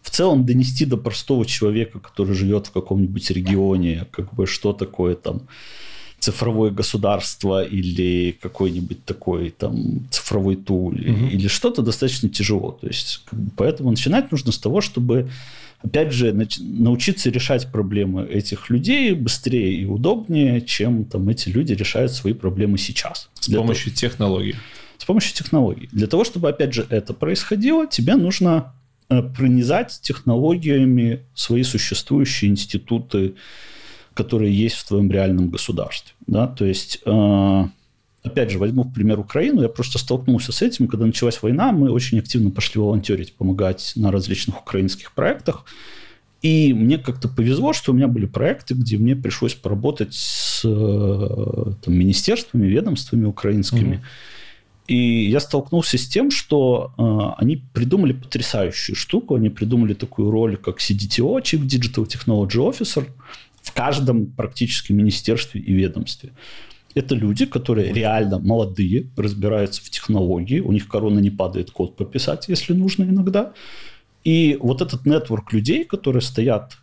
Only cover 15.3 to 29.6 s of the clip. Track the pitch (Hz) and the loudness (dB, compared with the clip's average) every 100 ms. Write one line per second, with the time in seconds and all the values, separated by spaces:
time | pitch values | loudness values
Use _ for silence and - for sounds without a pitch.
15.3 | - - - - _ - 143 156 123 117 | -10 -18 -20 -20 _ -2 0 0 2 2
16.3 | 101 110 - 85 - 117 123 202 - 131 | 2 -2 -4 -6 2 2 4 0 0 0
17.3 | 123 127 127 127 113 98 104 98 92 92 | 0 0 0 0 -2 0 0 0 -2 -2
18.3 | 104 101 101 - 123 170 285 247 170 113 | -2 -2 -8 0 0 2 2 2 0 -2
19.3 | - 131 123 95 90 98 101 151 220 214 | -2 0 0 0 0 -2 0 0 0 0
20.3 | 156 139 120 117 - 107 117 104 98 98 | 2 4 2 -2 -2 0 0 -2 -2 0
21.3 | 117 - 104 160 98 98 - 131 127 98 | 0 0 0 0 0 0 0 0 0 -2
22.3 | 117 95 95 104 98 - - - - - | 0 -2 0 2 2 0 -6 -8 -12 -16
23.3 | - - 214 233 214 113 - 120 - 104 | -8 0 2 2 0 -2 -2 -4 0 0
24.3 | 95 98 113 - - - - - 214 - | 0 -2 -6 -12 -20 -20 -10 0 2 2
25.3 | - - 160 240 - - 104 104 170 233 | -4 0 2 2 0 -4 -2 2 2 0
26.3 | 180 160 - 139 120 - 110 - - 156 | 0 -2 0 -2 0 0 -2 -2 -4 -2
27.3 | 160 - 208 240 320 311 123 120 175 175 | -2 -2 0 2 2 0 0 2 4 2
28.3 | 190 180 160 - - _ _ _ 127 123 | 2 2 2 -2 -16 _ _ _ 0 0
29.3 | 127 131 127 | 0 4 4